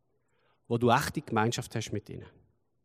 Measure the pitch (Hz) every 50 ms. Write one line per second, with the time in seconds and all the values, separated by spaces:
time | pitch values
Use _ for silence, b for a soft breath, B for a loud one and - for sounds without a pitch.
0 | _ _ _ _ _ _ _ _ _ _ _ _ _ _ 117 120 120 117 113 135
1 | 143 - - 160 - - - 110 107 117 117 - 120 - - 113 - - 110 101
2 | - - 90 90 - - - - _ _ _ _ _ _ _ _ _